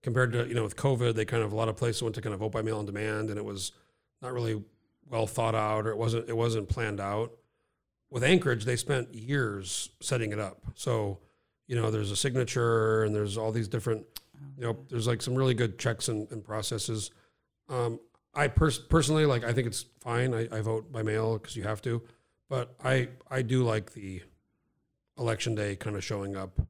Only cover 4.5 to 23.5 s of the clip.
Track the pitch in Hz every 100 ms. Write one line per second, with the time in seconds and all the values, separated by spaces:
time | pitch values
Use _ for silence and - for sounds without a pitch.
4.5 | 110 104 _ _ _ - 113 107 - 117
5.5 | 110 107 110 107 107 113 117 113 113 117
6.5 | 113 101 - 110 101 98 104 117 - _
7.5 | _ _ _ _ _ _ 127 131 185 143
8.5 | 117 110 123 - 135 117 113 117 139 117
9.5 | 101 92 - - _ - 123 110 107 101
10.5 | - - - - 117 104 98 _ _ _
11.5 | _ - 120 110 110 101 101 143 127 120
12.5 | 127 117 113 110 110 107 107 104 104 110
13.5 | 110 107 117 120 110 - - _ - 139
14.5 | 135 120 113 - 120 113 117 127 127 131
15.5 | 120 117 92 117 113 - 107 110 113 104
16.5 | 107 104 113 - 110 98 _ _ _ _
17.5 | _ - 127 120 113 - _ _ 147 139
18.5 | - 156 - - 160 135 156 151 123 117
19.5 | 120 117 - - _ 123 117 127 117 113
20.5 | 110 110 113 107 120 107 107 110 110 -
21.5 | 120 101 107 127 117 - - _ _ _
22.5 | 131 120 - 127 131 120 - - 131 117